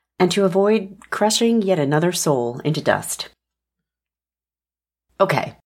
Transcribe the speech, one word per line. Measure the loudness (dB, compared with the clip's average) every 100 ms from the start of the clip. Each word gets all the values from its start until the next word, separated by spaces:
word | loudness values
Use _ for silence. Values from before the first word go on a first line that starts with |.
| _ -2
and | 0
to | 2 0
avoid | 2 2 0 -2 -16 -12
crushing | -2 0 2 2 2
yet | 2 0
another | 2 2 0
soul | 0 0 0 -2 -4
into | -4 -2
dust. | 0 -2 -4 -12 -14 _ _ _ _ _ _ _ _ _ _ _ _ _ _ _ _ _ _ 0
Okay, | 0 0 -4 -10